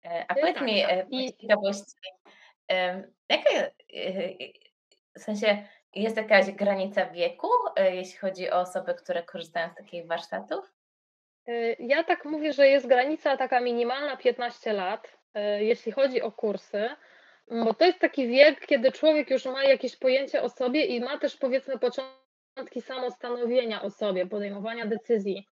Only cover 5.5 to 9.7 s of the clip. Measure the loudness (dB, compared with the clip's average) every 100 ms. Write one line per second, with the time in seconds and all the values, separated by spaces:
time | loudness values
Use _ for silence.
5.5 | 2 -2 _ _ -4 -2 -2 4 4 4
6.5 | 0 0 0 -2 -2 -4 -2 -4 -2 2
7.5 | 2 2 2 2 0 -10 -8 -8 -6 -2
8.5 | -2 -2 -6 -6 -8 -4 -6 -6 -14 -10
9.5 | -8 -8